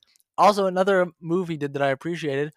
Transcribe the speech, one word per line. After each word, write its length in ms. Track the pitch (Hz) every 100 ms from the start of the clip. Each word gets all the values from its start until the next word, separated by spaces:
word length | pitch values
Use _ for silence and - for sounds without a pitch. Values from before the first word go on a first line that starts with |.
| _ _ _ -
Also, 300 | 180 196 190
another 400 | 185 190 190 180 -
move 280 | 160 175 175
he 80 | 160
did 160 | 143
that 100 | 139
I 60 | 139
appreciated, 640 | 135 165 175 151 139 147